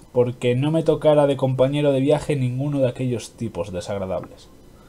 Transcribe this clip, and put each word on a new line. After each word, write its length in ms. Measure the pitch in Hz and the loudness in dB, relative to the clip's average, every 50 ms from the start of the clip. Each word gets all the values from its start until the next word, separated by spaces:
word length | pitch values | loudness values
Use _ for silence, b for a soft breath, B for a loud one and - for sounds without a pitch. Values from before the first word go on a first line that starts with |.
| - - - | -18 -4 0
porque 420 | 123 120 123 120 - - 123 123 | 0 0 0 -2 -2 -2 0 0
no 160 | 127 139 151 | 2 0 0
me 120 | 160 160 160 | 0 0 2
tocara 440 | 160 156 - - 151 151 147 147 | 0 0 2 4 4 4 6 4
de 80 | 143 139 | 4 2
compañero 560 | 127 135 131 131 127 131 135 143 147 147 143 | 2 0 0 2 2 2 2 2 2 2 2
de 80 | 139 131 | 2 2
viaje 380 | 135 143 151 147 - - 151 | 2 2 2 0 0 -2 -2
ninguno 420 | 135 127 123 123 131 139 147 143 139 | -2 -2 -2 -2 -4 -4 -2 0 0
de 80 | 131 | 0
aquellos 440 | 127 127 - 131 127 123 107 - - | 0 0 -2 -4 -4 -4 -4 -6 -10
tipos 420 | - - 117 110 - - - - 92 | -10 -10 -10 -6 -6 -6 -6 -6 -8
desagradables. 760 | 90 87 - 104 98 95 95 90 - - - - - - - - - - b b b b | -8 -6 -6 -6 -6 -6 -4 -6 -6 -8 -10 -16 -20 -20 -20 -20 -20 -20 b b b b